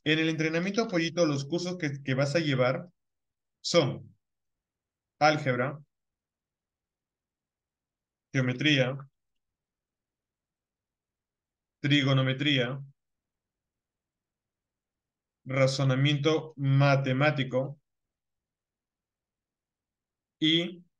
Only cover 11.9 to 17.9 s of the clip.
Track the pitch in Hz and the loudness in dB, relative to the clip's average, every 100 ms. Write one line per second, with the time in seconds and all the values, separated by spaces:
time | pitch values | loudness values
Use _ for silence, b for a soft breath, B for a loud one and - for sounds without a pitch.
11.9 | 143 139 135 131 131 147 135 120 139 - | 2 2 2 0 -2 -2 0 -2 -6 -14
12.9 | _ _ _ _ _ _ _ _ _ _ | _ _ _ _ _ _ _ _ _ _
13.9 | _ _ _ _ _ _ _ _ _ _ | _ _ _ _ _ _ _ _ _ _
14.9 | _ _ _ _ _ 131 135 131 - 135 | _ _ _ _ _ -6 0 2 2 2
15.9 | 131 143 147 156 156 - - 135 139 139 | 2 2 2 2 0 -4 -4 2 4 4
16.9 | 139 135 127 151 139 131 127 143 - _ | 4 2 2 0 0 -2 -4 -4 -10 _